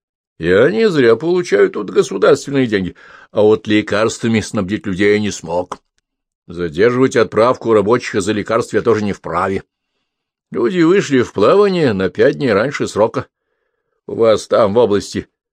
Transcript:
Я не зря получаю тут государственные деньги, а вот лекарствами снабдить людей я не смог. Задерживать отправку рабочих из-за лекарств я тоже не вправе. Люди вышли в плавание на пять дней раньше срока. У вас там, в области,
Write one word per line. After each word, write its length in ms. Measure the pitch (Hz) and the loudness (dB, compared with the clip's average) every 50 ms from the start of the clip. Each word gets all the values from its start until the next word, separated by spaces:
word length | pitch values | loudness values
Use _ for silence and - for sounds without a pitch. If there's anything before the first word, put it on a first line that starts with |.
| _ _ _ _ _ _ _ - | _ _ _ _ _ _ _ -6
Я 300 | 80 85 90 101 123 160 | -2 2 4 4 4 2
не 180 | 202 226 226 214 | 2 0 0 0
зря 260 | 170 147 127 113 110 | 2 2 4 4 2
получаю 540 | 110 156 170 180 180 175 - 185 202 202 185 | 2 0 -2 -2 -2 -2 0 2 2 2 2
тут 220 | - 214 202 196 | 0 -4 -8 -2
государственные 760 | - 196 185 - 196 - 208 202 147 135 - 143 139 139 131 | 0 0 0 0 -2 0 2 2 2 2 0 -2 -2 -2 0
деньги, 280 | 113 104 98 92 82 - - - - - - - _ | 0 0 -2 -2 -4 -8 -12 -20 -20 -20 -20 -20 _
а 120 | - 107 104 | -2 2 4
вот 240 | 107 110 107 - | 4 4 2 0
лекарствами 720 | 107 107 107 104 - 101 101 110 113 - - - 113 113 110 | 0 0 0 0 0 -2 0 0 -2 -2 -4 -2 0 0 0
снабдить 440 | 98 - - 110 95 87 104 98 - | -2 -4 -4 -6 -4 -4 -6 -6 -6
людей 280 | 104 92 87 101 104 104 | -6 -2 0 2 2 2
я 60 | 104 | 2
не 120 | 104 98 | 0 -4
смог. 460 | 90 - - 80 85 90 90 - - - _ _ _ _ _ _ _ _ _ _ _ _ _ | -6 -8 -10 -6 -6 -6 -6 -6 -12 -18 _ _ _ _ _ _ _ _ _ _ _ _ _
Задерживать 680 | - 87 85 87 85 73 80 104 120 123 127 131 131 131 | -14 -10 -8 -8 -6 0 0 2 2 2 2 0 0 2
отправку 560 | 120 110 - - 101 113 123 127 - - 113 | 0 0 0 0 2 2 2 0 -2 0 0
рабочих 440 | 110 107 95 101 120 123 - - - | 2 2 2 2 0 0 -2 -4 -6
из-за 180 | 107 90 98 107 | -4 -2 -2 -4
лекарств 400 | 104 92 - 110 117 113 - - | -4 -4 -2 -4 -4 -4 -4 -4
я 80 | 104 | -2
тоже 240 | 87 117 110 107 104 | 0 0 0 0 -2
не 80 | 101 92 | -4 -6
вправе. 500 | - - 80 80 87 95 95 98 95 - _ _ _ _ _ _ _ _ _ _ _ _ _ _ _ _ _ | -6 -8 -6 -4 -4 -2 -2 -4 -6 -8 _ _ _ _ _ _ _ _ _ _ _ _ _ _ _ _ _
Люди 300 | - - - 220 190 180 | -6 -4 -2 -2 0 0
вышли 400 | 165 160 185 202 151 135 139 127 | 2 2 2 2 0 0 0 0
в 100 | 113 - | 0 -2
плавание 600 | - - 101 127 175 196 208 202 185 175 160 127 104 | -2 0 2 4 4 4 2 2 0 0 0 0 0
на 160 | 95 95 90 | -2 -2 -2
пять 280 | - - 110 139 143 | 0 2 2 2 2
дней 140 | 147 147 123 | 0 -2 0
раньше 360 | 104 98 113 143 139 - 123 | 0 0 0 -2 -4 -6 -6
срока. 400 | 98 - 101 107 117 - 131 - - _ _ _ _ _ _ _ _ _ _ _ _ _ _ _ | -4 0 0 0 0 0 -6 -10 -10 _ _ _ _ _ _ _ _ _ _ _ _ _ _ _
У 100 | - - | -10 -2
вас 320 | - 113 113 107 98 - | 0 2 2 2 2 0
там, 260 | - 104 107 117 98 98 | 0 0 2 2 2 2
в 40 | |
области, 500 | 120 120 101 101 98 - - - 98 - - _ _ _ _ | 2 2 2 2 -2 -2 -4 -8 -10 -10 -10 _ _ _ _